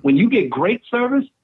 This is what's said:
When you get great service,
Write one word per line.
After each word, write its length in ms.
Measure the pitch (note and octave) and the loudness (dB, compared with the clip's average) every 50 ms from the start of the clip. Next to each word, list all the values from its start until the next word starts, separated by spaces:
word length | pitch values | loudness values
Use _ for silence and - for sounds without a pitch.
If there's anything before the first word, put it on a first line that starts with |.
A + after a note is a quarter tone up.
When 140 | - C#3 C#3 | 0 0 2
you 140 | C#3+ G#3 A#3 | 4 4 2
get 200 | C#4 A3 D#3 B2+ | 2 0 0 -2
great 320 | B2 C3+ D#3 F#3+ A#3+ A#3+ - - | -2 -2 -2 -2 -2 -4 -6 -6
service, 360 | A#3 A#3+ B3 B3 C4+ C#4 C4+ - _ _ | -4 -4 -2 0 0 -2 -2 -4 _ _